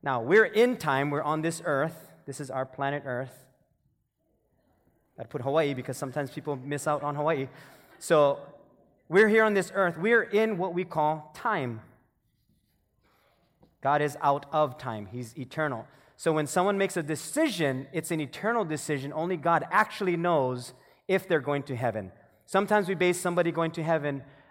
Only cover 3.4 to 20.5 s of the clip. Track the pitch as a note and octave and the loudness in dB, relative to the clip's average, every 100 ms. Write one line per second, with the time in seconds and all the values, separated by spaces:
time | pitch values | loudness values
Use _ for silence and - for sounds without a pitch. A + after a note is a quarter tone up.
3.4 | - _ _ _ _ _ _ _ _ _ | -20 _ _ _ _ _ _ _ _ _
4.4 | _ _ _ _ _ _ _ - A#2 C#3+ | _ _ _ _ _ _ _ -16 -12 -6
5.4 | B2+ D3+ D3 C3 B2 B2+ C3+ C#3 C#3 - | 0 2 2 -2 -6 -8 -6 -4 -6 -8
6.4 | C#3+ C#3 C3 C#3+ D#3 D3 C#3+ D3 D3+ D#3 | -8 -8 -6 -4 -2 -2 -2 -2 0 0
7.4 | C3 - - - - - - D#3+ C#3+ C#3 | -4 -10 -20 -20 -20 -16 2 6 6 2
8.4 | - - - _ _ _ _ E3+ G#3+ A3 | -8 -20 -20 _ _ _ _ 6 6 6
9.4 | A3 G3+ F#3 G3 F#3 D#3+ G3 A#3 - G3+ | 6 4 0 0 0 0 2 2 4 2
10.4 | A3 F#3+ F#3 E3+ F3 D#3+ D3+ D#3 - - | 2 0 -2 -4 -4 0 0 0 -8 -8
11.4 | A#3+ G3+ B2+ A2+ - _ _ _ _ _ | -4 -2 -2 -6 -14 _ _ _ _ _
12.4 | _ _ _ _ _ _ _ _ _ _ | _ _ _ _ _ _ _ _ _ _
13.4 | _ _ _ _ C3+ D3 D3 - D3 C#3 | _ _ _ _ 0 2 0 0 0 0
14.4 | - D#3 D3+ B2+ B2+ A2 G2+ A#2+ A#2 D#3+ | 0 0 0 -2 -10 -8 -10 -10 -12 -12
15.4 | B2+ - D3+ A#2+ - - _ _ E3+ D#3 | -10 -4 -2 -4 -10 -20 _ _ 0 0
16.4 | D3 - F#3 G3 G3 F#3 D3+ D3+ - - | 0 2 2 2 0 -2 -4 -6 -4 0
17.4 | D#4 F3+ D3 B2+ C3+ E3 D#3 E3 C#3+ - | 0 2 0 -2 -6 -8 -4 -4 -4 -6
18.4 | G3+ A#3+ F3+ D#3 - C#3+ C#3 D3+ E3+ F3+ | -2 -2 -2 -4 -4 -4 -4 -6 -4 -2
19.4 | E3 E3 - F#3 G#3+ - F#3+ F3 F3 D#3+ | 2 2 2 0 0 -2 -2 0 2 2
20.4 | C3 | 2